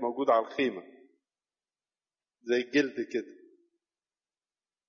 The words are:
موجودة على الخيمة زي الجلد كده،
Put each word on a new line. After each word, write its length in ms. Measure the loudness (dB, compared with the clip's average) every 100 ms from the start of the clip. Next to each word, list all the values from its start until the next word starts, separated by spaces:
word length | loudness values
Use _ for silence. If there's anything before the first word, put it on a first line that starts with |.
موجودة 320 | -6 -2 2
على 120 | 2 2
الخيمة 380 | -2 -2 -2 -12 -20 -20 _ _ _ _ _ _ _ _ _ _ _ _ _
زي 160 | -2 0
الجلد 500 | 2 0 0 -4 -6
كده، 220 | -6 -8 -16 -20 _ _ _ _ _ _ _ _ _ _ _ _ _